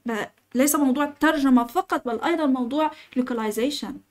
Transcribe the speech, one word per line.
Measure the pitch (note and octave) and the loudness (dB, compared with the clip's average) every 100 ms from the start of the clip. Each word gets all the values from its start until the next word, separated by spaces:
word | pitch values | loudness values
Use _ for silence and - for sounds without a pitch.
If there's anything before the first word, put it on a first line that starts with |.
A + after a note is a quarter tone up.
| A#3 | -6
ب-، | G#3+ - _ _ A#3+ | -6 -8 _ _ 0
ليس | C#4+ D4+ | 2 2
موضوع | C4+ B3+ D4 | 2 0 -2
ترجمة | - D4+ D#4 C4+ B3+ | 0 0 2 4 4
فقط، | A#3 F4+ - D#4+ A#3+ | 4 -2 -2 -4 -4
بل | A3+ | -4
أيضا | D#4+ E4 D4 | -2 0 0
موضوع | B3+ A#3 C#4+ D#4 - - C4 | 0 -2 0 -2 -4 -6 -4
localization. | B3+ A#3 A3 G#3+ C4 D4 G3+ - - | -2 -2 -4 -2 -2 -4 -10 -12 -16